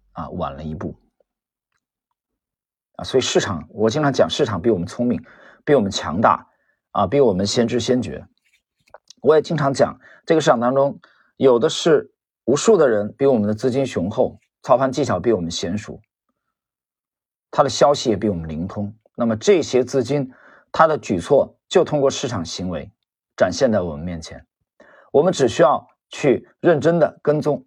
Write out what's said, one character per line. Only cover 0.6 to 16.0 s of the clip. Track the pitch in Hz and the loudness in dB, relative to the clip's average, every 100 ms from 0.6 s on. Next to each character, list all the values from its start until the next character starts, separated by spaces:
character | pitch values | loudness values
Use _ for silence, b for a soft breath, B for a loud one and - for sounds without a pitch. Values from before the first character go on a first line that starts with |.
一 | 78 | -12
步。 | 78 82 - _ _ _ _ _ _ _ _ _ _ _ _ _ _ _ _ _ _ _ - | -10 -10 -12 _ _ _ _ _ _ _ _ _ _ _ _ _ _ _ _ _ _ _ -16
啊， | |
所 | - 131 | -4 -2
以 | |
市 | - 180 | 0 0
场， | - 85 - | -2 -6 -8
我 | 104 110 | -2 -2
经 | 143 | 0
常 | 143 | 0
讲 | 143 85 | 0 0
市 | - | 0
场 | 127 107 | -2 -2
比 | 117 | 0
我 | 98 | 0
们 | 90 | -2
聪 | - 123 | -4 -2
明， | 107 B B B B | -4 B B B B
比 | - | 0
我 | 139 | 2
们 | 98 | 2
强 | - - 82 | -4 -6 0
大， | 117 82 - _ _ _ _ | 2 2 -4 _ _ _ _
啊， | - 98 | -4 0
比 | 143 | 2
我 | 127 | 2
们 | 90 101 | 2 -2
先 | 123 117 | 0 0
知 | 120 | 0
先 | - 127 | 0 -2
觉。 | 104 - - _ _ _ _ _ _ - _ - | -2 -10 -16 _ _ _ _ _ _ -20 _ -4
我 | 139 156 | 2 4
也 | |
经 | 147 156 | 2 -2
常 | 143 | -2
讲， | 131 123 - b b b | 0 -2 -2 b b b
这 | |
个 | 160 | 2
市 | 147 | 2
场 | 120 | 2
当 | 120 | 2
中 | 135 139 120 b b b b | 0 0 -2 b b b b
有 | 131 117 | 4 4
的 | 156 | 2
是 | - 175 139 - _ _ _ | 0 2 2 0 _ _ _
无 | - 143 | -2 0
数 | - 202 | 4 4
的 | 139 | 4
人 | 104 107 - | 2 -2 -2
比 | |
我 | 139 | 0
们 | 123 104 | 2 0
的 | |
资 | 110 131 | -2 -2
金 | 127 131 | -2 -4
雄 | 101 90 | -4 -4
厚， | 123 95 - _ _ | -2 -4 -4 _ _
操 | - 123 | 0 0
盘 | 135 | 0
技 | 127 | -2
巧 | 123 92 | -2 -2
比 | 113 | 0
我 | 104 | 0
们 | 82 | -2
娴 | - 87 104 | -8 -6 -8
熟， | - - | -10 -18